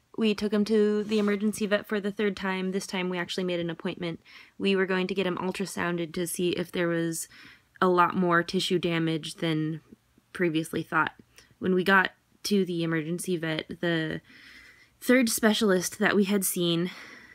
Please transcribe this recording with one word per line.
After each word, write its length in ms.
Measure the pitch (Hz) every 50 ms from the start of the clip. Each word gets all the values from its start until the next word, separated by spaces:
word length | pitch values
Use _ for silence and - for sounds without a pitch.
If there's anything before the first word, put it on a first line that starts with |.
| _ _ - -
we 160 | 226 220 202
took 200 | 202 208 208 208
him 100 | 208 208
to 380 | 208 220 214 208 208 208 208 208
the 160 | 208 220 214
emergency 460 | 202 208 208 202 208 214 202 - 220
vet 200 | 190 202 208 -
for 140 | - 220 208
the 120 | 190 208
third 260 | 196 - 214 208 196 -
time. 340 | 196 190 185 185 185 190
This 160 | 185 196 - -
time 220 | - 185 180 180
we 80 | 180 175
actually 260 | 175 170 - - 185
made 160 | 180 175 170
an 100 | 170 170
appointment. 520 | 160 - - 185 165 - 175 170 165 - - - - - - - _ -
We 180 | 196 196 196
were 100 | 185 190
going 220 | 180 190 185 185 180
to 60 | 196
get 140 | 196 185 180
him 100 | 180 -
ultrasounded 760 | - 185 185 - 196 165 - 196 180 175 175 170 170 156 -
to 120 | 185 175
see 260 | 170 - - 180 175
if 200 | - - 180 -
there 160 | - 185 175 170
was 400 | 170 165 165 170 165 - - - - - - - - - _ _ _ -
a 80 | 185 185
lot 260 | 180 180 175 170 -
more 260 | 190 180 175 170 170
tissue 380 | 170 - - 185 180 - 190 170
damage 560 | 165 175 170 165 165 160 160 156 156 160 -
than 460 | - 170 165 160 156 156 156 165 156 - _ - - _ _ _ _ _ _
previously 500 | - - 185 170 156 160 160 - - 165
thought. 300 | 160 - 170 160 151 - - - - _ _ - - _ _ _
When 160 | - 185 185
we 80 | 185 175
got 280 | 196 196 190 - - - _ _ _ _ _ -
to 200 | - 208 196 185
the 200 | 175 175 165 165
emergency 520 | 165 165 160 151 160 175 170 - 190 180
vet, 300 | 165 160 160 156 156 - - - -
the 400 | - 170 170 160 160 156 165 160 - - - - - - - - - - - _ - _ _ _
third 260 | - - 247 262 247 226
specialist 720 | - - - 214 214 - 226 202 180 185 175 - - -
that 160 | 208 180 -
we 80 | 202 202
had 220 | 185 208 202 185
seen 440 | - - 185 175 170 170 165 175 180 - - - - - - - - -